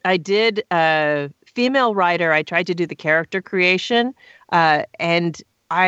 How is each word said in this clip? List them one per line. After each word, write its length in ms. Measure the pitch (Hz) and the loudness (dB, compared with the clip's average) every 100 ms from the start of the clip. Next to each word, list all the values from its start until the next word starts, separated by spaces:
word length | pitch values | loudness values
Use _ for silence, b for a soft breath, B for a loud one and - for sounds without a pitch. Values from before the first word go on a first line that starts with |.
| 185 | -2
I 120 | 185 | -2
did, 460 | 156 202 226 208 - | 0 0 0 -2 -2
uh, 560 | 170 160 156 151 147 143 - _ | 0 2 2 0 0 -4 -12 _
female 480 | - 247 269 240 | -2 0 2 0
writer. 380 | 202 175 170 170 | 2 0 2 2
I 100 | 156 | 0
tried 260 | 156 170 180 | 0 -2 -2
to 60 | 170 | -4
do 100 | 165 | -4
the 80 | - | -4
character 460 | 160 160 165 190 | 0 0 0 -8
creation, 720 | - 190 180 185 - 240 240 - b b b | -4 0 0 0 0 0 -2 -6 b b b
uh, 320 | 175 160 151 - - | 2 2 2 -2 -6
and 400 | 170 170 170 156 - _ - | -2 0 -2 -6 -16 _ -6
I 180 | 170 | 0